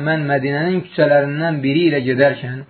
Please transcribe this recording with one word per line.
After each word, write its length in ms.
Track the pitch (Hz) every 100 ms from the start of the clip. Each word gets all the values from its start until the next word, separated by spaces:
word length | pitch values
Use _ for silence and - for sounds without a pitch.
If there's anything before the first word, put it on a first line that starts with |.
| 151
mən 200 | 160 143
Mədinənin 520 | 139 139 143 170 180
küçələrindən 760 | 175 - 147 143 143 147 165 151
biri 200 | 135 151 170
ilə 120 | 143
gedərkən, 540 | 127 131 139 131 127 131